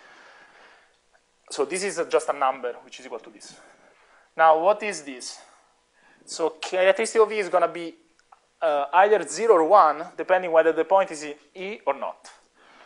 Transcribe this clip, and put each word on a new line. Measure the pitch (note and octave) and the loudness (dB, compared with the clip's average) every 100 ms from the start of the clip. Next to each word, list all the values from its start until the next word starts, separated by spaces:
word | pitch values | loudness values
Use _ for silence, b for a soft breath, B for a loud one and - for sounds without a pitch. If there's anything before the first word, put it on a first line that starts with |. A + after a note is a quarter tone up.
| b b b b b b b b b b _ _ _ _ _ | b b b b b b b b b b _ _ _ _ _
So | - | -6
this | C3+ F3+ | -6 -4
is, | G3 E3+ | -6 -6
uh, | |
just | D#3+ D#3 D#3 | -2 -2 -2
a | |
number | C#3+ C3+ C3 B2 A#2 | -2 -4 -4 -8 -12
which | A#2+ - | -18 -20
is | B2+ | -16
equal | A#2+ | -16
to | A#2 | -16
this. | G#2 - - b b b b b b b - | -20 -20 -20 b b b b b b b 2
Now, | D#3+ D#3+ | 4 4
what | F3+ G#3 | 2 0
is | G#3+ E3+ | -4 -10
this? | C#3+ B2+ - - b b b b _ b b b | -12 -16 -16 -18 b b b b _ b b b
So | - - D#3 | -16 -6 -6
characteristic | - - F#3 F#3+ F#3+ A3 A3+ | -6 -6 0 2 2 0 2
of | G#3 | 2
E | G#3+ | 0
is | F3+ | -2
gonna | F3 E3+ | 0 0
be, | E3 E3 - _ _ _ _ _ _ | -4 -14 -16 _ _ _ _ _ _
uh, | E3 D3 C#3+ | -4 -2 0
either | F3 G#3 G#3 D#3 | 4 4 4 0
zero | E3+ A3+ | -2 4
or | F#3 | 4
one, | D#3+ G3+ D#3+ D3 F3 - | 6 6 6 2 -8 -10
depending | D#3+ F#3 F3+ | -2 -2 2
whether | D#3+ D#3+ | 2 2
the | D#3+ | 0
point | D#3+ G3 F#3 | 0 0 0
is | D#3 | -6
in | D3+ D3 _ | -12 -14 _
E | F#3+ F#3+ A3 - | -16 -14 -8 -6
or | |
not. | C3+ F#2+ - - - _ b b b | -6 -8 -12 -20 -20 _ b b b